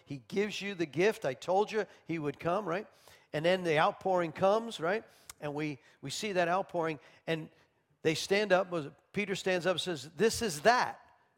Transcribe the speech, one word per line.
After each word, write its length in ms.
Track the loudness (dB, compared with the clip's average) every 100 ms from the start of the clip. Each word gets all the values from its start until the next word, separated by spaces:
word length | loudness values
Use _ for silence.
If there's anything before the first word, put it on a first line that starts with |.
he 180 | -12 -12 -6
gives 320 | -2 -2 -2
you 140 | -6
the 120 | -4 -2
gift. 380 | 2 2 2
I 100 | -4
told 360 | -4 0 0 2
you 160 | -2 -4 -8 -8
he 120 | -4
would 220 | -4 -4
come," 260 | -2 -2 -2
right? 200 | -6 -8 _ -20 -20 _
And 120 | 0
then 180 | 2 2
the 160 | 2 4
outpouring 540 | 4 2 0 0 0
comes, 480 | 2 2 2 0 -4
right? 240 | -2 -4 -6 _ -20 -12
And 140 | -8
we, 240 | -4 -6 -8 _ _
we 100 | -10
see 220 | -8 -2
that 160 | 0 2
outpouring, 500 | 0 -2 -2 -2 -4 -10 -12 -4
and 220 | -4 -6 -16 _ _ _ _
they 120 | -2
stand 380 | 0 0 0 4
up, 180 | 4 2
was 160 | -4 -6
it 60 | -10 _
Peter 220 | -6 -4
stands 320 | -2 0 0 2
up 60 |
and 80 | 0
says, 300 | -2 -6 -8 0
"This 260 | 2 2
is 180 | -2 2
that. 380 | 4 4 2 -4 -16 _ _